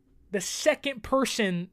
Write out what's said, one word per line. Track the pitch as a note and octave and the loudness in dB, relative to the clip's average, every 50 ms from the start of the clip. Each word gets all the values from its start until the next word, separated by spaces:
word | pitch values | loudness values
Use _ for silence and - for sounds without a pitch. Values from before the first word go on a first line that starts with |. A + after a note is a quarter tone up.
| _ _ _ _ _ - | _ _ _ _ _ -6
the | - G3 | -6 -6
second | F3+ - - - - D#4 C#4+ - - C#4+ C4+ A#3 - | -4 -4 -6 0 2 2 2 2 0 -6 -6 -6 -4
person | - C4 C4+ C4+ - - - A3 F#3+ F3+ E3+ F3 - | 0 2 2 2 2 0 0 0 0 0 -2 -4 -6